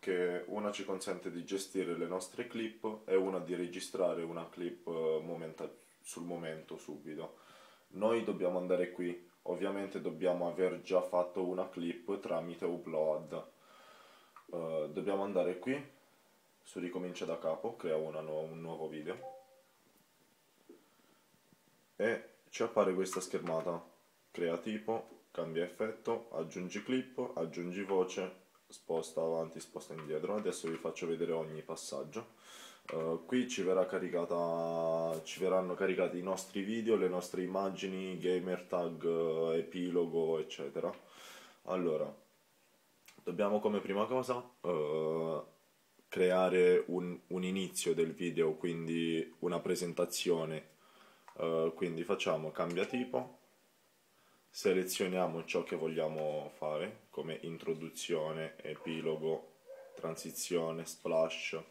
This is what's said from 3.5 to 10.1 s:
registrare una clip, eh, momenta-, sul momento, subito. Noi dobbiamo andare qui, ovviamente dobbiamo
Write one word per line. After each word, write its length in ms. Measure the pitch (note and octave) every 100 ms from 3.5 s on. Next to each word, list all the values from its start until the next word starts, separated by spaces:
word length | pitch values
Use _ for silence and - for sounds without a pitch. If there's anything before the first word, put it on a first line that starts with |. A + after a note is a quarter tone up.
registrare 680 | F2 F2 F2+ - F#2 F2+ E2
una 260 | E2 E2+ E2
clip, 400 | - F2 - -
eh, 320 | E2 D#2+ D#2+
momenta-, 500 | D#2+ E2 D#2+ D#2+ D#2+ - - _
sul 220 | - F2+
momento, 520 | E2+ E2+ D#2+ D#2+ D#2 D#2+
subito. 640 | - D2 D2 D#2 D#2+ - - - - - _
Noi 340 | F#2 G#2+ A#2
dobbiamo 340 | G#2+ F#2+ F2+ F2+
andare 320 | F2+ F2+ F2+
qui, 360 | - F2 F2 - _
ovviamente 580 | - F2 F#2+ G2+ G2 F#2
dobbiamo 480 | E2+